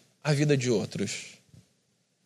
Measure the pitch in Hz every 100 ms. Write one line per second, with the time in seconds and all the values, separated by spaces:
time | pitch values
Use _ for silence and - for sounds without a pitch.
0 | _ _ 143 143 151 139 123 107 107 -
1 | 98 - - - _ - _ _ _ _
2 | _ _